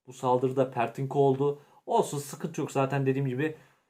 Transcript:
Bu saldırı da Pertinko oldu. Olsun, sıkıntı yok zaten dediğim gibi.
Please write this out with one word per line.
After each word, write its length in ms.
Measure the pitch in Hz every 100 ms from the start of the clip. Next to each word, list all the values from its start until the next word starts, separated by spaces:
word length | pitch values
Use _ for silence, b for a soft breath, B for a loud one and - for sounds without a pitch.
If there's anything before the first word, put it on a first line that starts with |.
| -
Bu 60 |
saldırı 420 | 120 131 123 127 131
da 160 | 131
Pertinko 480 | 123 117 - 135 143
oldu. 420 | 139 135 143 143 b b -
Olsun, 320 | 226 - 143
sıkıntı 440 | - - 175 -
yok 100 | 135
zaten 340 | 139 135 139 135
dediğim 220 | 131 135
gibi. 300 | 123 156 156 b b b